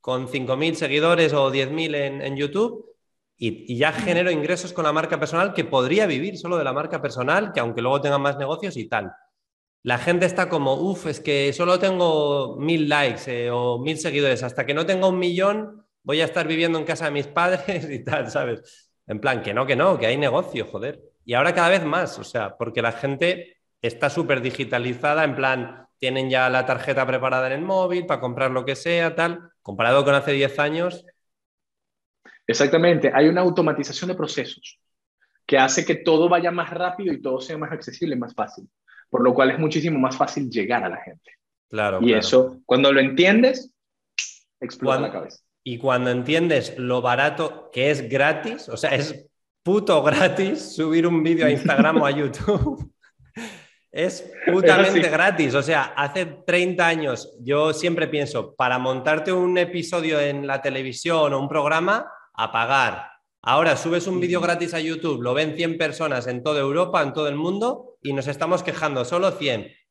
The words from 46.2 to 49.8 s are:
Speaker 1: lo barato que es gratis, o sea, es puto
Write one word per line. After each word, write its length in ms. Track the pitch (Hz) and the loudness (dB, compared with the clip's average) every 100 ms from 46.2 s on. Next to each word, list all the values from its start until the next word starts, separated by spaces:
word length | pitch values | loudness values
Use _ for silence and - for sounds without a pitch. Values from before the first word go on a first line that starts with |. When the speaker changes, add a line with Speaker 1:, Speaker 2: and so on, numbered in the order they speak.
| 123 160 170 147 117 - | 2 2 4 2 0 -6
Speaker 1:
lo 240 | 123 123 | -2 0
barato 680 | 120 123 143 151 156 - - | 2 2 2 0 -6 -6 -12
que 180 | 123 139 | -2 0
es 180 | 147 117 | 0 -2
gratis, 600 | 135 139 156 220 226 - | 2 2 2 -4 -10 -10
o 80 | 117 | -4
sea, 140 | - | -2
es 320 | 131 - - - _ _ _ | 0 -2 -8 -16 _ _ _
puto 400 | - 202 | 0 0